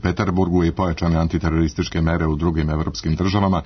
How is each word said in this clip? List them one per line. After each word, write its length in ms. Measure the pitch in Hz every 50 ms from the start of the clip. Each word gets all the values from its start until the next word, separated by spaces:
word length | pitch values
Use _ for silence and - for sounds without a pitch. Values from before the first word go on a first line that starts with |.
Peterburgu 640 | - 90 90 - 107 95 87 92 92 87 87 90 82
i 80 | 82
pojačane 440 | 82 - 95 87 78 - 87 85 82
antiterorističke 840 | 82 85 82 - 82 - 82 80 80 82 76 - - 87 - - 87
mere 260 | 82 82 85 85 82
u 100 | 78 78
drugim 340 | 73 80 90 80 80 76 76
evropskim 440 | 78 76 78 - - - - 80 80
državama, 480 | 80 90 98 98 104 98 95 92 82 -